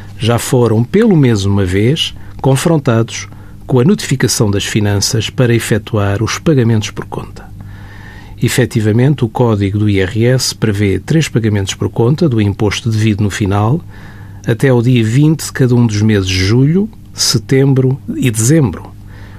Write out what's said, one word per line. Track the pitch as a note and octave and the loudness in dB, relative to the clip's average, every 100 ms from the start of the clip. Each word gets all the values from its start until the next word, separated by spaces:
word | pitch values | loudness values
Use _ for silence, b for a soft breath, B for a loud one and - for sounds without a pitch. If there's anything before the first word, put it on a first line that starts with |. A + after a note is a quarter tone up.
| B - | B -6
já | A2 A#2 | -2 0
foram, | - B2+ A#2 A2 | 0 2 2 2
pelo | A#2+ F#3+ A3+ E3 | 2 2 4 4
menos | C3 A2 G2 | 4 2 0
uma | G2+ | 0
vez, | F#2 F#2+ A2+ D#3+ - B B B | 0 2 2 0 -4 B B B
confrontados | C3+ C3+ E3+ E3 C3+ A2+ A2+ - - B B B - | 0 2 2 0 2 0 0 -6 -14 B B B 0
com | B2+ | 2
a | |
notificação | C3+ G#3+ - C3 B2 - G#2+ | 4 2 0 -2 0 0 0
das | G2+ - | 0 -2
finanças | A2+ G#2 G2+ - A2+ - | 0 0 0 0 -2 -2
para | - A#2+ | 0 2
efetuar | A#2 - A2 G#2 G#2+ G2+ G2 | 2 0 -2 0 -2 0 0
os | A2 - | -2 -2
pagamentos | E3+ C#3 A#2 A2 G2+ | 0 2 4 2 -2
por | - - | -8 -10
conta. | - - - - - B B B B B B B - | -10 -10 -14 -16 -16 B B B B B B B -4
Efetivamente, | B2 - A#2 A#2 G#2+ A2 C3 C#3+ | -2 0 0 0 0 2 2 2
o | A2+ | -2
Código | - A#2+ G#2 G2+ G#2 | 0 0 2 0 0
do | G#2+ | 0
I | G2 | 2
R | F#2 A2 A#2 | 0 0 2
S | B2+ - - | 2 -2 -2
prevê | A2 G2+ G#2 F#2+ | -2 0 0 0
três | - D#3+ D3 | 0 0 0
pagamentos | A#2+ A2 G2+ G2 - | 0 0 0 -2 -4
por | G2+ | -4
conta | - A#2 C#3+ E3 | 0 0 2 2
do | A2+ | 2
imposto | G#2 F#2+ G#2+ - A2+ | 0 0 -2 -2 -2
devido | G#2+ A2 G2+ | 0 0 0
no | G#2+ | -2
final, | - G2 G2+ G#2+ E3 B B B B B B | -2 0 0 2 0 B B B B B B
até | - A2+ C#3 | -4 0 2
ao | B2 | 4
dia | A#2+ B2 | 4 2
vinte | A2 B2 D3+ D#3 - | 2 4 4 2 -2
de | |
cada | - B2+ B2 | 0 2 4
um | A#2 | 2
dos | G#2 | 2
meses | A2 G#2 F#2 | 2 2 2
de | F#2 | 0
julho, | F#2 A#2+ C#3 F3+ G#3+ - - | 2 2 2 2 -2 -6 -16
setembro | - - A#2 G2+ C3+ C#3 C3 B2+ C3+ G2 E4 | -4 -2 -2 0 2 4 4 2 -2 -6 -4
e | C3+ | -2
dezembro. | A2 A#2 D#3+ A#2+ D#2 - - B B B | 0 2 4 2 -2 -12 -18 B B B